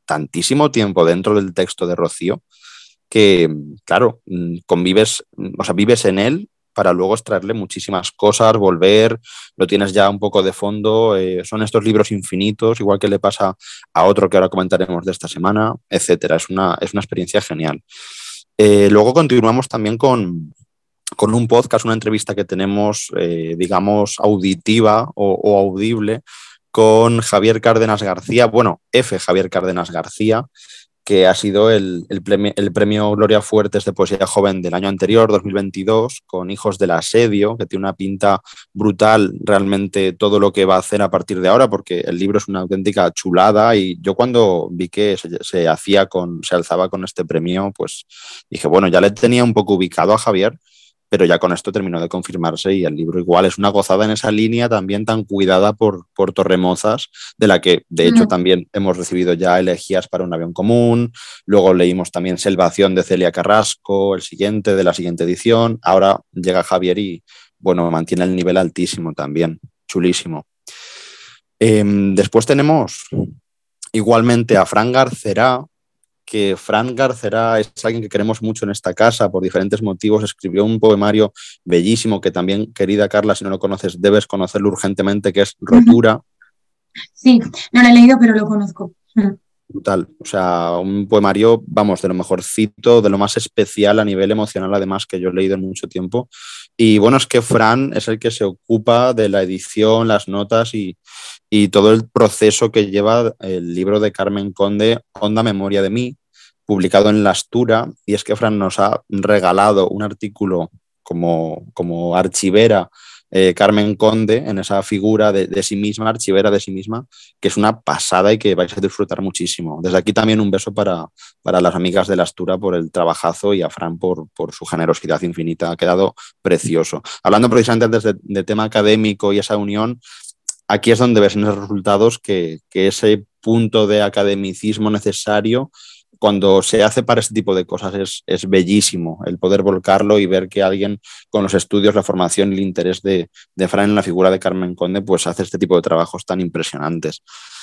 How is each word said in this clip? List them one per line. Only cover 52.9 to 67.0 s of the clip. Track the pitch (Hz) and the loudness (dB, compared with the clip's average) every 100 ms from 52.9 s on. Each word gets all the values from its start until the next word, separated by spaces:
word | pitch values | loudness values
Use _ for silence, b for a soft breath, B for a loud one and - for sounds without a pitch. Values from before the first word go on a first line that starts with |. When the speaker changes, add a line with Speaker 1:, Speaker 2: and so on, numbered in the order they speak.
| 76 | -4
Speaker 1:
libro | 82 90 | -6 -4
igual | 90 87 | 2 4
es | 92 95 | 2 0
una | 101 | 0
gozada | 101 - 95 107 | 0 0 0 0
en | |
esa | 107 113 | -2 -2
línea | 107 110 117 120 | 0 0 -2 -2
también | 110 95 101 | -2 -2 -6
tan | 110 110 | -4 -4
cuidada | 101 98 95 92 104 | -4 -2 2 4 2
por, | 104 110 92 - | 2 0 0 -8
por | - 95 | -2 -2
Torremozas, | 95 90 92 92 90 104 120 - B B - | 0 0 0 0 0 -2 -4 -6 B B -2
de | 110 | 2
la | 104 | 4
que | 90 87 - | 4 2 0
de | 80 82 | 0 4
hecho | 233 | 4
Speaker 2:
Mm. | 220 | 2
Speaker 1:
también | 90 90 90 - | 2 2 0 -2
hemos | 104 98 90 | -4 -2 -2
recibido | 87 90 90 | -4 -2 0
ya | 85 92 90 | 0 2 2
elegías | 92 87 - 92 - | 0 -2 -2 -4 -4
para | 87 | -6
un | 90 | -6
avión | 82 85 | -6 -6
común, | 85 101 120 120 117 120 B B B | -4 0 2 2 2 -2 B B B
luego | - 101 95 | 2 4 6
leímos | 90 90 92 87 | 4 4 0 -4
también | 87 90 90 | -6 -4 -2
Selvación | 101 92 87 - 98 | -2 2 0 2 2
de | 92 | 2
Celia | - 92 90 | 0 0 0
Carrasco, | 90 87 107 101 - - 98 98 | 0 2 2 2 -6 -4 -2 0
el | 92 | -2
siguiente, | - 85 101 107 104 | -6 -4 -2 -2 0
de | 95 | 2
la | 90 | 2
siguiente | 85 87 85 | 0 -6 -4
edición, | 85 90 113 113 117 113 | -4 -2 2 2 2 -2
ahora | 87 95 95 - - | 2 4 4 2 -4
llega | 92 90 90 | -6 -2 -2
Javier | - 92 90 | 0 -2 0
y | 92 | -2